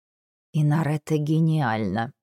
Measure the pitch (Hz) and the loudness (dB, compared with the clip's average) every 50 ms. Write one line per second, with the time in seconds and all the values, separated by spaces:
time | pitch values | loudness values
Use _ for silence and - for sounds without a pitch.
0 | _ _ _ _ _ _ _ _ _ _ - 156 151 147 147 160 160 139 151 151 | _ _ _ _ _ _ _ _ _ _ -2 0 2 2 2 2 0 0 -2 -4
1 | - - 160 151 151 147 160 156 165 160 156 156 143 117 110 110 110 98 90 110 | -2 -2 -2 -2 0 0 2 2 2 2 2 2 0 0 -2 -2 -2 -2 -2 -4
2 | 117 143 - _ | -4 -6 -8 _